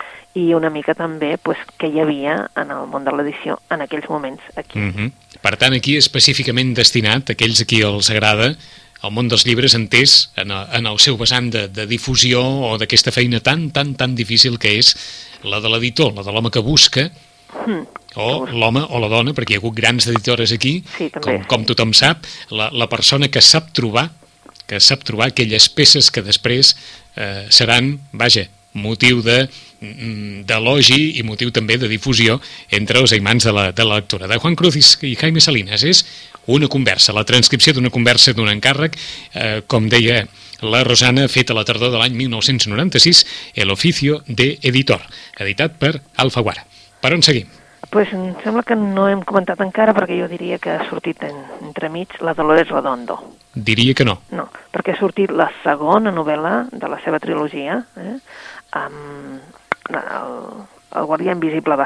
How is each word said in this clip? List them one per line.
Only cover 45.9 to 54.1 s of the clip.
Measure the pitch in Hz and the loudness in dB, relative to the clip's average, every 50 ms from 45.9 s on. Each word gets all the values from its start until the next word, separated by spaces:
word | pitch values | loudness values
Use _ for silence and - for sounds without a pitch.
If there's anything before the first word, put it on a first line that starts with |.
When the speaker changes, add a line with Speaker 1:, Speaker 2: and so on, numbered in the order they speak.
| 160 143 - - _ | 0 -2 -10 -8 _
Speaker 2:
Alfaguara. | - 127 131 - 123 110 104 87 - - - - - - - _ _ | 0 0 0 2 0 -2 -2 -4 -6 -14 -20 -20 -20 -20 -20 _ _
Per | - 127 165 | 0 0 2
on | 175 - | 2 4
seguim? | - 147 117 95 - - - - - - - - - | 2 2 2 -2 -6 -16 -20 -20 -20 -20 -20 -14 -2
Speaker 1:
Pues | - 214 202 - 208 | 0 0 0 0 -2
em | 185 185 185 180 - - | -6 -6 -6 -8 -8 -6
sembla | 214 220 233 | -2 -2 -2
que | 240 - 233 | -2 0 -2
no | 220 208 202 190 196 196 196 | 0 0 0 0 2 2 2
hem | 196 196 180 | 2 0 -4
comentat | - 202 196 180 - 180 - | 0 0 0 0 0 -4 -4
encara, | 202 185 - 214 220 220 208 | -4 -4 0 2 2 4 4
perquè | 202 185 180 180 180 | 2 0 -2 -2 -4
jo | 180 | -4
diria | 170 175 175 180 180 170 160 | -6 -8 -8 -8 -8 -8 -6
que | - - | -6 -6
ha | 165 160 165 | -6 -6 -6
sortit | - - 165 - 170 160 - - | -8 -8 -8 -6 -8 -8 -6 -10
en, | 147 147 143 139 135 - - | -10 -10 -12 -16 -16 -16 -16
entremig | 165 151 151 - - 156 160 170 185 - - - | -16 -14 -10 -8 -8 -6 -6 -8 -10 -10 -10 -6
la | 170 165 156 | -6 -4 -2
Dolores | 160 156 151 156 160 165 - | -2 2 4 4 4 2 2
Redondo. | - 143 135 143 127 123 120 110 - - - - - - _ _ _ | -2 -2 -2 -2 -4 -4 -6 -8 -10 -10 -10 -18 -20 -20 _ _ _
Speaker 2:
Diria | 123 104 113 110 110 117 131 131 | -6 -2 0 2 4 4 2 4
que | - 135 | 4 2
no. | 113 | 2